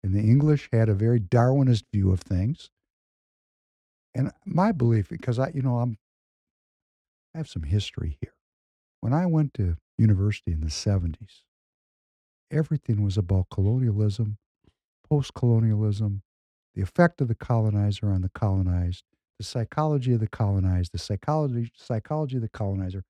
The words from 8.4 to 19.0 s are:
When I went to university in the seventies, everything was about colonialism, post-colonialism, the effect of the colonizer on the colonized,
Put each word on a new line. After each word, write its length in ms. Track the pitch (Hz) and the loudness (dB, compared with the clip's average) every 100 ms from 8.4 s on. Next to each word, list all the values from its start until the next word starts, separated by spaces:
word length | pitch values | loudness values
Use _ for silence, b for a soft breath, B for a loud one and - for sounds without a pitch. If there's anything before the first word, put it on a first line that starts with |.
| _ _ _ _ _ _ | _ _ _ _ _ _
When 120 | 117 | -2
I 120 | 147 | 0
went 280 | 180 160 147 | 0 0 0
to 200 | - 92 82 _ - | -2 -2 -4 _ 2
university 540 | 110 95 104 104 - | 2 4 0 -2 -6
in 100 | 78 | -4
the 80 | 78 | -4
seventies, 760 | - 107 98 87 76 104 - _ _ _ _ _ _ _ _ _ _ _ | -4 0 0 -2 -8 -16 -20 _ _ _ _ _ _ _ _ _ _ _
everything 540 | 147 151 151 - 104 | -2 0 -2 0 0
was 140 | 101 98 | 2 0
about 320 | 90 95 92 | 0 0 0
colonialism, 840 | - 98 123 123 104 107 98 107 104 _ _ _ _ _ _ _ | 0 0 2 0 2 0 0 -4 -6 _ _ _ _ _ _ _
post-colonialism, 1120 | 147 - - 120 113 113 107 107 101 107 98 _ _ _ _ _ | -2 -2 0 2 4 2 2 0 0 -2 -4 _ _ _ _ _
the 60 | - | -6
effect 400 | 95 - 170 - | -4 2 2 2
of 60 | 127 | -4
the 80 | |
colonizer 720 | 113 - 117 110 104 104 98 104 | -4 -2 0 2 2 0 0 -2
on 100 | 92 | -2
the 80 | 92 | -2
colonized, 760 | - 107 95 90 87 87 92 | -2 0 0 0 0 -2 -6